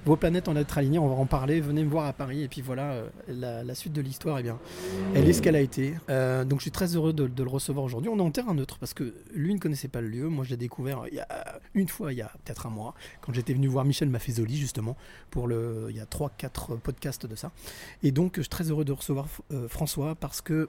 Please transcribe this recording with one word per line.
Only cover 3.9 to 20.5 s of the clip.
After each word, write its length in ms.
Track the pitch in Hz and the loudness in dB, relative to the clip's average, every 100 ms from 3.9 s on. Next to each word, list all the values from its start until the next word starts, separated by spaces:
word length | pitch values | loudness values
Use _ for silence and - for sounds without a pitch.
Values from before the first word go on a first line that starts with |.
de 80 | 151 | -4
l'histoire, 400 | 135 131 170 139 | -4 -4 -2 -2
eh 20 | |
bien, 160 | 120 117 - - - - - | -2 -6 -10 -8 -6 -2 2
elle 140 | 139 151 | 8 8
est 40 | |
ce 80 | 175 | 8
qu'elle 140 | - | 6
a 60 | 156 | 6
été. 340 | 135 - 135 160 - | 4 2 -2 -2 0
Euh, 340 | 131 127 131 | 2 4 2
donc, 140 | 131 139 | 2 2
je 40 | |
suis 100 | 160 | 0
très 240 | - 180 170 | 0 2 4
heureux 160 | 160 | 2
de, 160 | 156 131 | 2 0
de 140 | 127 | 0
le 40 | 127 | 0
recevoir 360 | 135 - 139 | 0 0 0
aujourd'hui. 260 | 131 120 190 | 0 -2 0
On 80 | 214 | 2
est 40 | |
en 100 | 170 | 2
terrain 220 | 143 240 | 2 0
neutre 240 | 156 131 - | 0 0 -6
parce 120 | 120 | -10
que 220 | - 127 - - | -6 -6 -6 -8
lui 220 | 202 160 | -2 0
ne 60 | 202 | 2
connaissait 260 | 160 143 135 | 0 -2 -4
pas 140 | 123 | -4
le 80 | 113 | -4
lieu. 200 | 117 156 | -2 -2
Moi, 160 | 151 | -2
je 60 | 127 | -2
l'ai 60 | 120 | -4
découvert 480 | 120 - 127 135 120 | -4 -4 -4 -4 -6
il 80 | |
y 60 | - | -8
a, 400 | - - - - - | -8 -8 -10 -14 -2
une 140 | 196 185 | 0 0
fois, 240 | - 170 | -2 -6
il 60 | 127 | -6
y 40 | |
a 100 | 107 - | -8 -12
peut-être 220 | - - 120 | -12 -8 -8
un 40 | |
mois, 240 | 107 113 - - - | -8 -10 -12 -18 -12
quand 120 | - | -4
j'étais 220 | 123 120 | -2 0
venu 140 | 131 139 | 2 4
voir 160 | 131 | 4
Michel 240 | 135 139 147 | 2 4 2
Maffezoli, 480 | 120 - 113 110 147 | 0 -2 -2 0 0
justement, 400 | 135 - 107 - - - - | -2 -2 -4 -6 -14 -20 -6
pour 160 | 147 120 | -4 0
le, 400 | 117 117 113 110 | 0 -2 -4 -6
il 60 | 110 | -8
y 40 | |
a 60 | 107 | -8
trois, 240 | - 143 - | -4 -4 -4
quatre 400 | 131 - - 113 | -8 -8 -6 -6
podcasts 500 | - 127 139 - 120 | -6 -4 -6 -6 -8
de 100 | 110 | -10
ça. 160 | 165 - - - - - | -12 -12 -16 -14 -16 2
Et 80 | 147 | 4
donc, 240 | 135 180 175 | 4 2 0
je 60 | |
suis 60 | 143 | -4
très 220 | - 160 | -2 0
heureux 140 | 151 | 2
de 80 | 143 | 0
recevoir, 360 | 135 - 139 143 - - | -2 -2 -2 -2 -10 -6
euh, 160 | 139 117 | -6 -4
François 480 | - 151 - 147 160 | -2 -2 0 -2 -4
parce 240 | 151 - | -6 -8
que 280 | - | -2